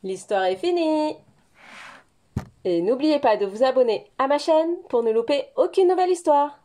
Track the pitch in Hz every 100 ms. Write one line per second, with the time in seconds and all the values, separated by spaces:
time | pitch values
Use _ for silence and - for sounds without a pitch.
0 | 196 190 - 202 185 185 349 349 320 311
1 | 302 311 _ _ _ _ - - - -
2 | _ _ _ - - _ 196 170 180 254
3 | 302 294 269 208 196 202 262 254 247 208
4 | - _ 269 285 285 311 330 349 - 240
5 | 226 220 233 294 - - 349 370 370 359
6 | 359 359 - 285 294 285